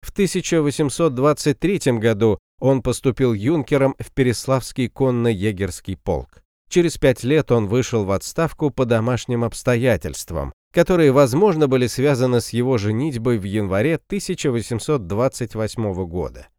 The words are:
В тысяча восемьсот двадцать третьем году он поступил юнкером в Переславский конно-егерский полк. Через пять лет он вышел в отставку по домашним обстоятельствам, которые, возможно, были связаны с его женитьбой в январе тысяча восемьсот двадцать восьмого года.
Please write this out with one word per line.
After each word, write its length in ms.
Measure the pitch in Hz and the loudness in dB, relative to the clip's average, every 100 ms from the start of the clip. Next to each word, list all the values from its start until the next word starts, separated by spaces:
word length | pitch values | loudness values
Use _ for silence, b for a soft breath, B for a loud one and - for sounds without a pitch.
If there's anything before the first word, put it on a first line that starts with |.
В 100 | - | -12
тысяча 480 | - 196 185 - 165 | -2 -2 0 0 0
восемьсот 540 | 147 135 151 - 165 123 | 0 0 -2 2 0 2
двадцать 440 | 139 147 - 135 | 2 2 0 0
третьем 400 | 165 190 - 120 | 0 0 0 2
году 400 | 110 110 113 98 _ _ | 2 2 2 2 _ _
он 220 | 131 135 | 0 2
поступил 520 | 120 120 139 123 131 | 0 -2 -2 2 0
юнкером 600 | 110 110 165 135 143 135 - | 2 0 -2 0 2 2 0
в 140 | 117 | -10
Переславский 720 | - 127 113 - 131 - - 120 | 0 0 0 0 -2 -2 -4 -6
конно-егерский 1080 | - 135 120 117 107 101 95 95 - - 95 | 0 0 2 0 0 -2 -2 -4 -6 -10 -8
полк. 460 | - 80 65 - _ _ _ | -4 -4 -4 -18 _ _ _
Через 280 | - 170 - | 0 0 2
пять 260 | 143 123 | 0 0
лет 280 | 120 151 - | 0 0 2
он 160 | 120 101 | 0 2
вышел 380 | 120 131 117 95 | 0 0 -2 0
в 60 | |
отставку 580 | 98 - - 165 - 151 | -2 -4 -4 -4 -2 -4
по 160 | 127 127 | -2 0
домашним 580 | 113 113 123 - 120 | 0 0 -2 -2 -2
обстоятельствам, 1080 | 117 - - 123 127 101 - 69 - 80 69 - _ | -2 -4 -2 0 2 0 -2 -10 -8 -6 -8 -10 _
которые, 380 | - 170 185 156 | 0 2 4 4
возможно, 560 | 131 139 127 208 160 151 | 6 4 4 2 4 2
были 200 | 127 123 | 2 0
связаны 520 | - 139 135 127 123 | 0 0 2 2 0
с 120 | 110 | 0
его 260 | 113 123 127 | -2 0 0
женитьбой 600 | 101 110 151 123 120 120 | 0 -2 -2 -2 -2 -2
в 60 | |
январе 540 | 95 101 101 95 123 165 | -2 -4 -2 0 0 -2
тысяча 520 | _ 202 - 180 151 | _ -8 -6 -4 -2
восемьсот 580 | 117 101 117 - 151 90 | -2 -2 -6 -2 -4 -2
двадцать 480 | 101 131 - 117 110 | -2 -2 -2 -8 -4
восьмого 500 | 107 - 110 90 92 | -6 -4 -4 -4 -4
года. 420 | 85 71 - - | -4 -6 -10 -20